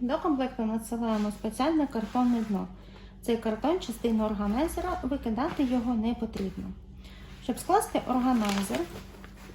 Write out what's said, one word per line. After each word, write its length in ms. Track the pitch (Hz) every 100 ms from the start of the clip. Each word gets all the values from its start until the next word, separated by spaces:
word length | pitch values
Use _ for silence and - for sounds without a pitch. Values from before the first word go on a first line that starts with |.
До 180 | 247 311
комплекту 460 | 359 269 254 -
надсилаємо 680 | 220 226 220 233 233 214 208
спеціальне 560 | 208 220 220 277 320 277
картонне 540 | 226 214 247 247 233 220
дно. 180 | 190 185 - - - - -
Цей 140 | - 226
картон 440 | 226 214 269 370
частину 440 | - 226 240 220
органайзера, 760 | 214 202 202 220 330 339 349 339
викидати 600 | 262 277 240 220 311 -
його 320 | 262 247 233
не 200 | 233 220
потрібно. 500 | 240 220 196 196 190 190 - - - - - - -
Щоб 140 | - 233
скласти 420 | - 381 440 - -
органайзер, 720 | 247 247 247 208 202 196 247 339 - - - - - -